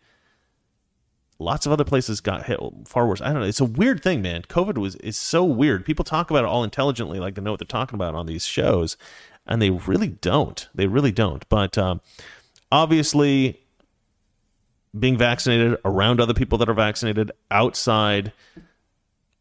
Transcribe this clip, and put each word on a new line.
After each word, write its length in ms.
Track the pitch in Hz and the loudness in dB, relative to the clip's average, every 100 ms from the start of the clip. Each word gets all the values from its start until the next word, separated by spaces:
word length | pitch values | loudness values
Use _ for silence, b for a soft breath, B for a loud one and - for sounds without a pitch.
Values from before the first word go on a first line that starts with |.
| _ _ _ _ _ _ _ _ _ _ _ _ _ - | _ _ _ _ _ _ _ _ _ _ _ _ _ -10
lots 260 | 85 143 143 | -6 -4 0
of 60 | |
other 100 | 147 | 0
places 380 | 143 135 127 104 | 2 0 0 -4
got 260 | 104 92 - | -4 -6 -6
hit 140 | 113 - - | -6 -8 -14
far 240 | - 123 120 | -6 0 0
worse. 120 | 95 | 0
I 120 | - | -2
don't 80 | 147 | -2
know. 80 | 101 | -2
It's 100 | - | 0
a 60 | |
weird 360 | 127 117 240 190 | 0 2 0 2
thing, 220 | 185 156 | 0 0
man. 200 | 92 85 | -2 -6
covid 360 | - 165 196 139 | -4 0 0 -2
was, 160 | 98 - | -4 -6
is 200 | 107 104 | -10 -8
so 260 | - 160 | -2 2
weird. 420 | 185 117 147 98 | 2 2 2 2
People 200 | 117 156 | -2 -4
talk 260 | - 156 170 | -2 -4 0
about 140 | 147 | 0
it 20 | 110 | 2
all 160 | 117 | 0
intelligently, 560 | 110 - 139 120 90 95 | -2 -2 -2 -2 -6 -6
like 160 | 92 | -8
they 80 | 98 | -6
know 80 | 101 | -6
what 80 | 101 | -6
they're 80 | - | -6
talking 300 | 117 131 107 | -6 -6 -4
about 180 | 87 | -6
on 120 | 80 82 | -6 -6
these 200 | 82 - | -8 -4
shows, 500 | - - 95 82 - B B B B | 0 2 2 0 -6 B B B B
and 160 | - 117 | -6 0
they 100 | 101 | 2
really 360 | 90 87 175 202 | 0 0 0 0
don't. 600 | - - 135 - - - | -2 0 0 0 -6 -12
They 140 | - 98 | -4 0
really 240 | 120 170 | 2 2
don't. 380 | - 101 67 - | 2 -2 -2 -2
But, 280 | 107 98 - | 0 0 0
um, 240 | 92 85 B B B B B B _ | -2 -4 B B B B B B _
obviously, 920 | 147 156 160 147 147 143 139 131 - _ _ _ _ _ _ _ _ _ _ _ _ _ 104 | 2 4 2 2 2 4 2 0 -4 _ _ _ _ _ _ _ _ _ _ _ _ _ -2
being 220 | 127 123 | 0 2
vaccinated, 600 | 120 120 - 117 117 120 | 2 2 2 2 2 2
around 360 | 98 95 107 120 | 0 2 4 4
other 140 | 117 | 2
people 240 | 120 131 113 | 2 0 2
that 100 | 110 | 2
are 60 | |
vaccinated, 580 | 107 107 104 113 107 104 - _ | 2 0 0 -2 -2 -2 -6 _
outside, 840 | 101 120 - - 110 104 101 104 B B B B B _ _ _ _ _ _ | 2 2 0 0 2 2 0 -4 B B B B B _ _ _ _ _ _